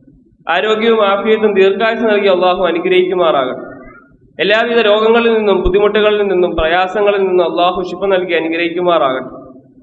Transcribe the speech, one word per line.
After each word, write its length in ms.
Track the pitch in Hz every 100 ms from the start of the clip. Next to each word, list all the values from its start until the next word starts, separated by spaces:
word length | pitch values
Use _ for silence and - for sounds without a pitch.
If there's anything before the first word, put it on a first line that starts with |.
| _ _ _ _ -
ആരോഗ്യവും 560 | 175 220 214 226 220 196
ആഫിയത്തും 460 | 196 220 214 214
ദീർഘായുസ്സും 560 | 190 196 196 226 226 226
നൽകി 180 | 208 202
അല്ലാഹു 380 | 180 180 185 175
അനുഗ്രഹിക്കുമാറാകട്ടെ. 1040 | 170 190 185 180 180 160 143 127 - - - - - - _ _ -
എല്ലാവിധ 400 | 185 220 240 233
രോഗങ്ങളിൽ 560 | 214 214 220 233 233 226
നിന്നും 240 | 208 185
ബുദ്ധിമുട്ടുകളിൽ 600 | 180 196 208 214 214 208
നിന്നും 340 | 196 180 170 165
പ്രയാസങ്ങളിൽ 600 | 160 180 185 220 202 202
നിന്നും 340 | 190 180 165
അല്ലാഹു 300 | 170 180 190
ശിഫ 240 | 175 170 196
നൽകി 280 | 185 175
അനുഗ്രഹിക്കുമാറാകട്ടെ. 1080 | 165 165 165 170 180 180 165 135 127 - - - - - -